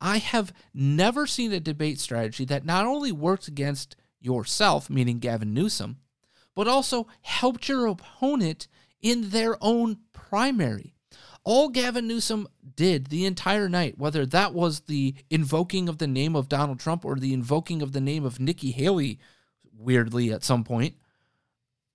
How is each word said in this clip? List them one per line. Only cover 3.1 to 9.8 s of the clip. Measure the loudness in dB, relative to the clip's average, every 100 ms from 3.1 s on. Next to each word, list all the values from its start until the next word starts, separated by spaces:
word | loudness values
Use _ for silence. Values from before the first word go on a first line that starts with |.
worked | -2 0 0 -4
against | -4 -4 -4 -10 -18 _ _
yourself, | -2 -2 -2 2 4 4 0
meaning | 0 2 0
Gavin | -2 -2 -2
Newsom, | 0 0 -2 -6 -10 _ _ _ _ _
but | -2 2
also | 2 2 -2 -4 -12
helped | -6 0 0 0 -2
your | 0 0
opponent | -2 -8 -2 0 2 0 -2 -12 _ _ _
in | 0 0 0
their | 0 0 0
own | 2 2